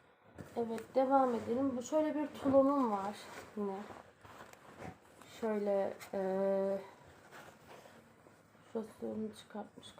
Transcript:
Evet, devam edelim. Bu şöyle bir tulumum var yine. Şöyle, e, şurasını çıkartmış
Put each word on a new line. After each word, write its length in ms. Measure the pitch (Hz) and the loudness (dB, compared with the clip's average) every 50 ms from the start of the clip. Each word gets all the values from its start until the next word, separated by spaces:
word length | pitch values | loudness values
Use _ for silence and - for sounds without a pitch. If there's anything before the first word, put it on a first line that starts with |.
| _ _ _ _ _ - - - - - - | _ _ _ _ _ -20 -20 -18 -18 -8 -4
Evet, 400 | - 233 220 226 220 - - - | -4 -4 -2 -4 -6 -6 -2 2
devam 400 | 254 269 262 277 269 262 254 240 | 2 4 6 6 6 6 4 2
edelim. 420 | 220 214 214 233 247 277 277 247 247 | 0 0 0 0 2 2 0 0 -2
Bu 60 | 240 | -2
şöyle 320 | - 302 311 311 302 269 | 0 2 2 2 2 0
bir 120 | 294 302 - | 0 -2 -4
tulumum 640 | - - - 277 262 277 269 269 285 285 269 233 | -4 -2 2 6 8 8 8 8 6 4 2 2
var 240 | 208 196 190 202 208 - - - - - - - - | 2 0 -2 -4 -6 -8 -10 -14 -14 -16 -16 -12 -8
yine. 220 | 214 208 202 190 190 208 208 - - - - - - - - - - - - - - - - - - - - - - - - - - - - - - | -6 -4 -4 -4 -6 -8 -12 -14 -16 -18 -20 -20 -20 -20 -20 -20 -18 -20 -20 -20 -20 -20 -20 -18 -14 -14 -14 -14 -16 -18 -20 -20 -20 -20 -20 -10 -4
Şöyle, 520 | - 220 214 208 202 202 202 196 196 - - - - - - | -2 0 0 0 2 2 2 2 2 0 -2 -6 -10 -6 -4
e, 80 | 196 190 190 185 190 196 196 196 196 196 196 196 196 196 - - - - - - - - - - - - - - - - - - - - - - - - - - - - - - - - - - - - - - | -2 0 0 0 2 2 2 2 2 2 0 0 -2 -4 -10 -16 -20 -20 -20 -20 -20 -20 -20 -20 -20 -20 -20 -20 -20 -20 -20 -20 -20 -20 -20 -20 -20 -20 -20 -20 -20 -20 -20 -20 -20 -20 -20 -20 -20 -16 -10 -8
şurasını 640 | 226 214 214 - - 226 226 220 214 220 214 208 | -8 -8 -8 -10 -10 -8 -6 -6 -6 -6 -8 -8
çıkartmış 600 | - - - - 214 208 - - - - - - - | -12 -16 -14 -10 -10 -10 -12 -14 -20 -20 -20 -20 -16